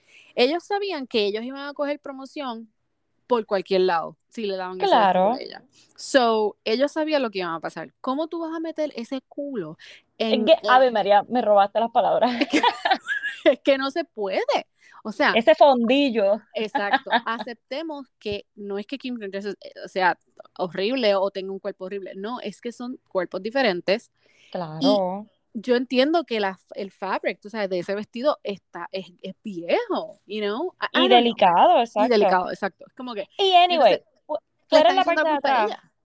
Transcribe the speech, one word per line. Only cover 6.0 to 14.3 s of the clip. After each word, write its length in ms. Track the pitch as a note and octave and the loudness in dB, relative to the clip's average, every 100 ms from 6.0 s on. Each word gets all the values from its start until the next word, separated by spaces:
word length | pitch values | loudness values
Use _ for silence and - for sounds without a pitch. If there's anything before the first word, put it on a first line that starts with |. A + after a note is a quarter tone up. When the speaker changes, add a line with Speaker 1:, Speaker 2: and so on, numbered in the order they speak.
| - C4+ A#3 A3 G#3+ - | 0 2 4 2 0 -4
Speaker 1:
ellos 280 | - A3+ C#4+ | -4 0 0
sabían 300 | D#4+ D#4 D4 | 0 -2 0
lo 80 | A#3+ | 0
que 80 | G3 | -4
iban 140 | F3+ | -6
a 60 | E3 | -6
pasar. 320 | E3 E3 D#3 _ | -6 -8 -10 _
¿Cómo 280 | - C4+ D#4+ | -6 -4 -6
tú 120 | E4+ | -6
vas 140 | E4 | -8
a 60 | E4 | -8
meter 320 | D#4+ D#4 D4+ - | -8 -6 -6 -6
ese 240 | A#3 C4 | -10 -12
culo 560 | - - C#4+ B3+ D#3 E3 - - _ - | -12 -12 -8 -8 -10 -12 -20 -20 _ -6
Speaker 2:
Es 120 | A3+ | -2
Speaker 1:
en, 160 | B3 A3+ | 0 4
Speaker 2:
que, 60 | |
Speaker 1:
en 180 | D#4+ G#3 | 4 6
Speaker 2:
Ave 200 | B3+ B3+ | 4 4
María, 340 | A3+ F#3+ G3+ F3 | 2 4 2 2
me 140 | A#3+ | 0
robaste 380 | G#3+ G3+ G3+ A3 | 4 4 4 0
las 100 | A3+ | 0
palabras. 400 | B3 F3+ D#3+ B3 | 0 2 2 0
Speaker 1:
<laughs> 100 | A#3+ | 0
Es 80 | - | -2
que, 120 | D4 A#4 - - - - - - - D#4+ | 2 0 0 -2 -2 -2 -8 -8 -2 0
es 80 | C4 | 2
que 180 | - C4+ | 2 0
no 120 | C4+ | 0
se 140 | E4+ | -6
puede. 380 | D4+ - G3 | -8 -6 -4